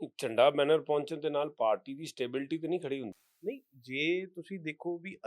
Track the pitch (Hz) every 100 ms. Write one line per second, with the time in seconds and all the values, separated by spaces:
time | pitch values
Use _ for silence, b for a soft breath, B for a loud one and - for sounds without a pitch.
0 | 143 - 131 110 139 147 143 156 - 147
1 | 143 156 151 143 151 151 113 101 - 139
2 | 160 - 123 131 139 160 156 175 147 135
3 | 110 90 _ _ 175 269 _ 135 123 135
4 | 156 180 190 175 160 190 156 151 175 170
5 | 185 -